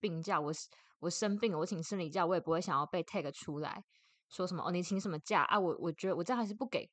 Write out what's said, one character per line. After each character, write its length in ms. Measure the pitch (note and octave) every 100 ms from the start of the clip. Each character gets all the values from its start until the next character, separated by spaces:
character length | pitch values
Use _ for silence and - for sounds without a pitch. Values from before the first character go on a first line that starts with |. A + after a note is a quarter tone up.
病 220 | G#3 D#3+
假， 180 | F3+ E3+
我， 100 | D3 D#3+ - - _ _
我 100 | F3
生 260 | - G#3 G#3
病 160 | A3+
了， 60 | D#3+
我 80 | E3+
请 160 | E3+
生 160 | D#3+ G3+
理 100 | D#3+
假， 160 | F#3
我 100 | E3+
也 60 | F3+
不 100 | -
会 80 | E3
想 200 | F#3 C#3
要 80 | D3
被 160 | F#3
tag 280 | E3 G3+ D3
出 260 | - - D3
来， 260 | D3+ - - _ _ _ _
说 160 | - F3+
什 80 |
么 100 | F3 E3
，“哦， 40 |
你 100 | F3
请 160 | F3 F#3+
什 120 | G3+
么 80 | D3+
假 240 | - G3
啊？” 180 | - G#3
我， 160 | F3+ -
我 140 | E3+
觉 160 | D#3 F#3+
得 80 | D3+
我 80 |
这 80 | F3
样 80 | A#3+
还 60 | G#3
是 80 |
不 120 | G#3 B3
给 220 | - -